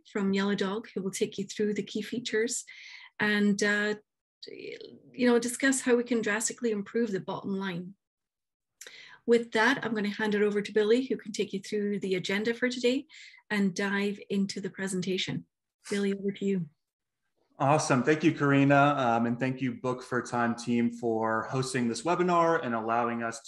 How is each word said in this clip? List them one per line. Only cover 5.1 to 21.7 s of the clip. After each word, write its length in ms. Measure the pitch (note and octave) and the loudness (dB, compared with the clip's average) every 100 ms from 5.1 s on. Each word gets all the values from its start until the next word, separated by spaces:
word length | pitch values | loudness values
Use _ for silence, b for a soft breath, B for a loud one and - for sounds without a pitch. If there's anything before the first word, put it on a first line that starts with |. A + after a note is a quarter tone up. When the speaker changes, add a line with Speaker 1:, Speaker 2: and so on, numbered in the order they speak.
| A#3+ B3 | 2 4
Speaker 1:
know, 100 | A#3+ | 4
discuss 440 | A#3+ - C4+ C4 | 2 0 2 2
how 120 | B3+ | 2
we 80 | A#3+ | 2
can 180 | A#3+ A#3+ | 2 0
drastically 520 | G#3+ G#3+ A#3 A#3 A#3+ | 0 0 -2 -2 -2
improve 400 | G#3 G3+ A3+ A#3 | -2 -2 -2 0
the 80 | F#3+ | -2
bottom 400 | - F#3 - F#3+ | -4 -6 -4 -4
line. 340 | F#3+ F3 F3+ - _ _ _ _ _ _ _ - B B B B | -4 -6 -10 -16 _ _ _ _ _ _ _ -20 B B B B
With 280 | - A#3 A#3 | 2 2 2
that, 320 | A3 A#3 C4+ | 2 2 2
I'm 100 | A3 | -2
gonna 140 | G#3+ G3+ | -4 -4
hand 260 | G3+ G#3+ | -2 -2
it 80 | G#3 | 0
over 200 | G#3 G3+ | 0 0
to 100 | G3+ | -2
Billy, 320 | G#3 G#3+ B3 | 2 4 2
who 120 | C4 G#3 | 0 -6
can 140 | - | -6
take 220 | G#3 G3+ | -6 -4
you 80 | G3 | -6
through 400 | - G#3 G3+ G3+ | -6 -4 -2 -4
the 160 | G3 F#3 | -2 -2
agenda 380 | F3+ G3 A3+ | -2 -2 -2
for 140 | A#3 B3 | -2 -2
today 380 | B3 A#3+ C4 - B B B B | 0 0 0 -4 B B B B
and 240 | G#3 G3 | 0 0
dive 460 | F3+ G3+ G3 G3+ G3+ - | 0 -2 -2 -2 -4 -4
into 320 | G3 G3 G3+ | -2 -2 -4
the 80 | F#3+ | -10
presentation. 760 | - F#3+ F#3 F#3 F#3+ - E3+ - _ _ _ - | -8 -6 -4 -2 -4 -4 -6 -10 _ _ _ -6
Billy, 220 | G3+ G3+ | -2 -2
over 180 | G3 G3 | -2 -4
to 140 | G3 | -4
you. 220 | G3 F#3+ D#3 _ _ _ _ _ _ _ _ - | -2 -2 -4 _ _ _ _ _ _ _ _ 0
Speaker 2:
Awesome. 440 | C3+ D3+ - C3 | 4 4 4 2
Thank 200 | B2+ D3+ | 4 4
you, 100 | E3 | 4
Karina. 600 | C#3+ C#3+ C#3 C#3 C#3+ C#3+ C#3+ | 4 4 6 8 8 6 4
Um, 260 | B2 A#2 | 4 4
and 160 | A#2 A#2+ | 2 0
thank 220 | C3 C3 | -2 -2
you, 100 | C3 | -4
Book 300 | A2 B2+ B2 | -4 -4 -4
for 180 | - B2 | -4 -4
Time 340 | A#2 A#2+ A#2 | -2 0 0
team, 360 | A2+ - A#2+ A#2 | -2 0 2 2
for 520 | A#2 A#2 A2 A2 A2+ | 0 -2 0 0 0
hosting 440 | - C3 C3 | -2 -4 -2